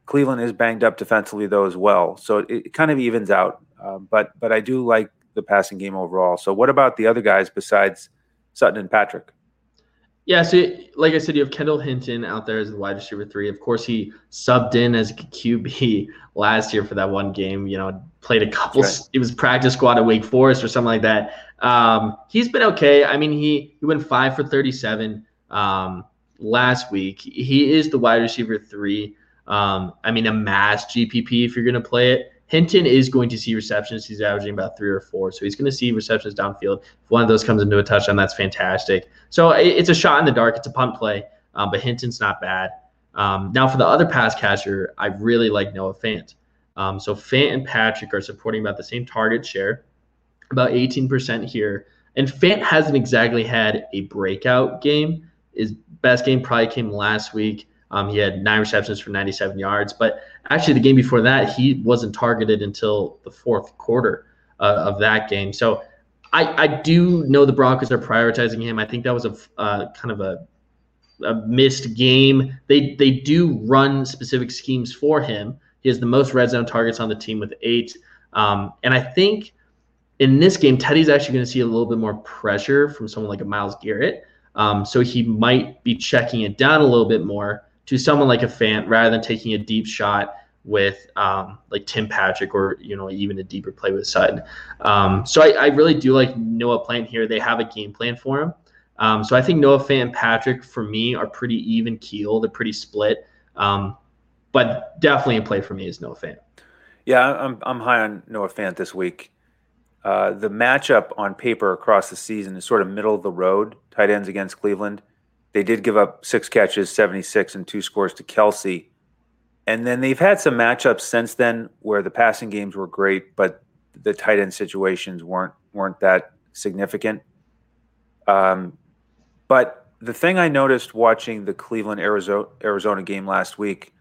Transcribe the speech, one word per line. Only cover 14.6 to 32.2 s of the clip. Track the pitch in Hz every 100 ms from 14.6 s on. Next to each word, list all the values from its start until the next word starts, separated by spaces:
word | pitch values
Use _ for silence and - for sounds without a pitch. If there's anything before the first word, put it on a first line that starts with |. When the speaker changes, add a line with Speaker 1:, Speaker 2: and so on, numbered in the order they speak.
| 120 117
Speaker 2:
in | 120
as | 117 107
a |
Q | - - - 117 120
B | 120 - 123 107 - -
<laughs> | - -
last | 104 110 110
year | 107
for | 98 98
that | 95
one | 98 98
game. | 98 95 98 98
You | 95
know, | 95 95 - _
played | - 113
a | 107
couple. | - - 135
Speaker 1:
That's | - -
right. | -
Speaker 2:
It | 131
was | 120
practice | 120 127 127 131
squad | 127 123 120
at | 113
Wake | 110 107
Forest | 127 135 131 113
or |
something | 131 117
like | 110
that. | 110 107 104 - - -
Um, | 123 120 113 113 107 - -
he's | 220 240
been | 240
okay. | 220 170 143 143 143
I | 139
mean, | 156
he, | 147 151 147 139 -
he | 147
went | 151 -
five | 131 131 131
for |
thirty-seven, | 143 139 139 127 110 110 110 107 - _ -
um, | 104 98 95 92 92 - _ _ -
last | 104 120 127 127 -
week. | 98 95 98
He | - - 127 135 139
is | 156 156
the | 143
wide | 117 117
receiver | 113 120 113 107
three. | - 101 101 104 104 - _ _ -
Um, | 104 101 95 90 -
I | 107
mean, | 113 110
a |
mass | 110 98 98 104 104 -
G | 120 110
P | 117
P | 117 120 120
if | 120
you're |
gonna | 120 120
play | 117 120 123
it. | 127